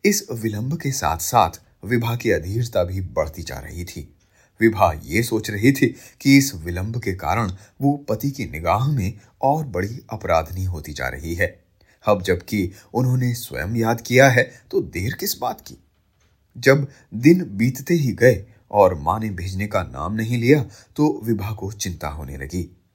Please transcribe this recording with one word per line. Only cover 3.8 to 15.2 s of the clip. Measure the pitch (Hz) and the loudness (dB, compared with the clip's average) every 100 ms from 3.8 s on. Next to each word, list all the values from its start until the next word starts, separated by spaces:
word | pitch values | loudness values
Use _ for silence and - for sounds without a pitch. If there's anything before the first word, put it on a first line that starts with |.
थी। | 87 - 71 _ _ _ _ _ | -12 -12 -16 _ _ _ _ _
विभा | 113 107 90 78 | 2 4 2 2
ये | - 92 | -2 -2
सोच | 120 110 - | 0 -2 -4
रही | 101 120 | 2 2
थी | 135 175 - - _ | 4 0 0 -20 _
कि | 139 139 | 6 6
इस | 135 | 6
विलंब | 82 80 87 101 120 | -4 -6 -4 -4 -4
के | 98 | -4
कारण | 92 76 101 104 95 - _ | -4 -2 -2 -2 -8 -18 _
वो | 143 143 - | 0 0 -4
पति | 110 139 | -4 -4
की | 135 107 | -4 -10
निगाह | 80 82 98 135 | -4 -2 0 0
में | 139 92 - - _ | 0 -2 -6 -20 _
और | 135 151 | 0 0
बड़ी | 147 90 98 127 - | -2 -4 -4 -6 -12
अपराधनी | 110 92 82 82 90 | -10 0 0 0 -6
होती | 92 85 78 | -6 -6 -10
जा | 71 64 | -8 -8
रही | 65 78 | -8 -8
है। | 85 87 - _ _ _ _ - | -2 -4 -4 _ _ _ _ 0
अब | 101 | 0
जबकि | 92 87 - 107 90 - _ | 0 -2 -2 -2 -2 -6 _
उन्होंने | - 127 127 123 | -2 0 2 0
स्वयं | 120 - 64 87 | -2 -8 -8 -4
याद | 117 113 113 | 0 0 0
किया | - 123 139 | 4 6 8
है, | 117 - - _ | 6 0 -6 _
तो | 392 | -4
देर | - 87 98 | -2 -4 -4
किस | - | -4